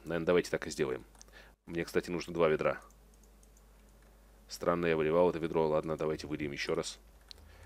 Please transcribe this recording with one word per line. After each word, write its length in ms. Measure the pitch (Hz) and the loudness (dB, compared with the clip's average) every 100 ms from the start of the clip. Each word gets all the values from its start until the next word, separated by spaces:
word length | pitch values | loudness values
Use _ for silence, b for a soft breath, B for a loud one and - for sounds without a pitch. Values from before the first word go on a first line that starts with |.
наверное, 220 | 78 85 82 | -4 -2 4
давайте 240 | 87 - | 4 4
так 160 | - 82 | -4 -4
и 20 | |
сделаем. 340 | 82 69 64 - - B B B _ - | -4 -2 -4 -10 -20 B B B _ -8
Мне, 180 | 85 | -6
кстати, 260 | 85 90 87 | -2 -2 -2
нужно 220 | 85 87 | -6 -4
два 160 | 82 80 | 2 4
ведра. 320 | 76 73 - - - - - - - - - - - - - - - - - - | 4 2 -2 -10 -20 -20 -20 -20 -20 -20 -20 -20 -20 -20 -20 -20 -20 -20 -20 -16
Странно, 380 | - 87 87 85 | -2 0 2 2
я 100 | 80 | 2
выливал 340 | 78 85 90 | 2 4 4
это 100 | 78 | 2
ведро. 280 | 80 82 78 | 0 2 2
Ладно, 280 | 78 80 76 | 0 -2 -4
давайте 320 | 78 78 73 | -2 -4 -6
выльем 240 | 76 73 | -6 -6
ещё 240 | 71 - 80 | -6 -2 -2
раз. 240 | - - - - - - B B | -4 -10 -20 -20 -20 -20 B B